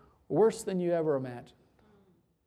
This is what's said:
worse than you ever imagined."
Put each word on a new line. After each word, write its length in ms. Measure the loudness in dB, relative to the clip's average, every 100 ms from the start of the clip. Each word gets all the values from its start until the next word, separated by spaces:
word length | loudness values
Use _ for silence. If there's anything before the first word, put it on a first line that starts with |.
| -20 _ -2
worse 340 | 2 4 2
than 160 | -4 -2
you 140 | 0
ever 220 | 0 0 -2
imagined." 420 | -4 -12 -18 -20 _ _ _ -20 _ _ _ _